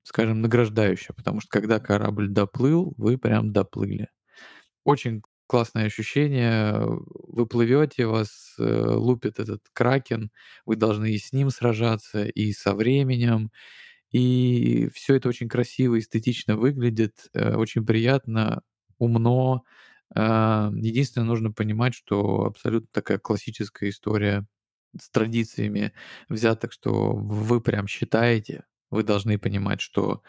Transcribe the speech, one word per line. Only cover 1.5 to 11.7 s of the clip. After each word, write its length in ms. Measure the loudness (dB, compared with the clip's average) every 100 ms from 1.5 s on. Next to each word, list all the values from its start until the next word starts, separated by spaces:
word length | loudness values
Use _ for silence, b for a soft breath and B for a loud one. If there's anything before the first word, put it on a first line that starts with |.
когда 300 | -2 2 0
корабль 480 | 2 0 0 -2 0
доплыл, 680 | 2 0 2 2 2 0 -2
вы 200 | 0 0
прям 340 | 2 2 2
доплыли. 560 | 0 0 -2 -4 -4 -8 _ _ B B B B _
Очень 380 | 0 0 -2 -8 -10 _ -2
классное 380 | 0 0 0 -2
ощущение. 880 | -2 -4 0 0 2 2 2 2 0
Вы 640 | -2 -4 -8 -18 -6 -2 0
плывете, 600 | 2 4 4 2 0 -2
вас, 480 | 0 -2 -8 -16 -4
э, 60 |
лупит 760 | 0 0 2 2 0 0 -2 -6
этот 220 | -8 -10 -10
кракен, 560 | -2 0 0 -2 -6 -6 B B B -4
вы 100 | 0
должны 360 | 2 0 -2
и 60 | -4
с 140 | -4
ним 180 | -2 -2
сражаться, 760 | 0 0